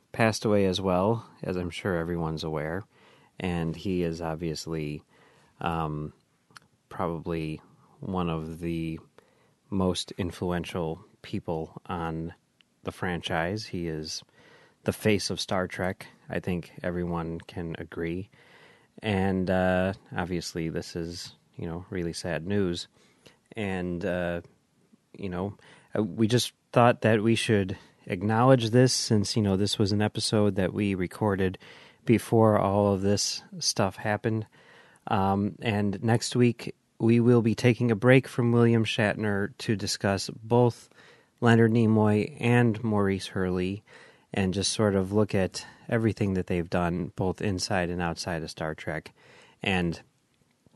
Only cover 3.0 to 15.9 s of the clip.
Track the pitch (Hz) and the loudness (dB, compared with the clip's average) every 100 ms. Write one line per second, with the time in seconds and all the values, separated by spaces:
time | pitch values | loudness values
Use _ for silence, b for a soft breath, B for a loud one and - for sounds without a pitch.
3 | b b b - 92 85 82 82 104 90 | b b b -8 -4 -2 -4 -4 -4 -2
4 | 85 82 82 80 85 76 - 80 76 76 | -2 -4 -6 -6 -6 -6 -6 -6 -6 -8
5 | - b b b b b 85 82 78 76 | -14 b b b b b -4 -2 -4 -4
6 | 76 - _ _ _ - - _ _ - | -8 -12 _ _ _ -20 -20 _ _ -6
7 | 90 82 80 82 78 78 b b b b | -6 -4 -6 -6 -6 -8 b b b b
8 | 90 92 85 80 80 82 85 82 82 80 | -8 -4 -2 -4 -6 -8 -6 -4 -6 -8
9 | - - b b b b _ 98 92 90 | -14 -20 b b b b _ 0 0 0
10 | - - 90 - 90 87 87 95 82 82 | -6 -6 -6 -4 -4 -4 -4 -6 -6 -6
11 | - _ - 104 - 80 80 - - 92 | -14 _ -10 -10 -6 -6 -8 -14 -10 -6
12 | 82 165 85 - _ _ _ _ - - | -4 -6 -8 -12 _ _ _ _ -12 -8
13 | 95 85 - 85 85 107 - 92 85 78 | -6 -6 -4 -2 -2 -4 -8 -8 -6 -6
14 | 78 - - b b b b b - - | -8 -12 -14 b b b b b -6 0
15 | 107 101 - 92 - 98 90 - 92 | 2 2 0 -6 -4 -4 -4 -4 -6